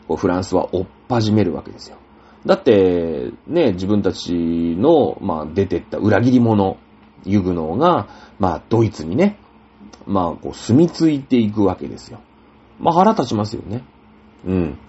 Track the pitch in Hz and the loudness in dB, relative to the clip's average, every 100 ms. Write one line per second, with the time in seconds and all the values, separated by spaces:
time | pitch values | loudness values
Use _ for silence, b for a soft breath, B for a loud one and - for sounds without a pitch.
0 | - 80 92 90 95 90 - 90 92 - | -6 -2 0 0 0 -2 0 -4 -6 -12
1 | - 120 107 107 92 71 - - - - | -4 -2 2 2 2 -2 -12 -18 -20 -20
2 | _ b b b - 190 131 101 92 87 | _ b b b 0 2 4 6 4 2
3 | 82 71 62 - - 165 135 90 95 104 | -2 -6 -8 -12 -4 0 0 0 -2 0
4 | 92 85 - 87 82 82 85 85 139 160 | 0 -4 -6 -4 -2 -2 -2 0 2 4
5 | 101 - 95 80 78 87 95 85 - 76 | 2 -2 -6 -6 -4 -4 -2 -4 -6 -4
6 | 104 98 123 127 117 104 95 - _ _ | 0 2 2 2 2 2 0 -4 _ _
7 | _ _ 95 101 90 87 78 98 175 143 | _ _ -2 0 0 -4 -4 0 2 2
8 | - B B B 95 76 - 110 107 - | -2 B B B -2 -2 -2 0 0 -2
9 | 80 113 202 208 - - _ _ 101 - | -6 0 0 0 -20 -20 _ _ -20 -18
10 | - 98 85 - 71 - - 127 170 - | -4 -2 -2 -6 -12 -12 2 4 4 2
11 | 160 139 139 127 107 104 95 90 65 52 | 0 0 0 0 2 2 0 0 -10 -14
12 | - - _ _ _ _ _ - 165 165 | -18 -20 _ _ _ _ _ -4 0 4
13 | 208 208 135 107 107 - 82 120 - _ | 4 2 -2 -2 -4 -6 -10 -10 -12 _
14 | _ _ - _ 87 92 80 65 | _ _ -20 _ -4 -2 -2 -6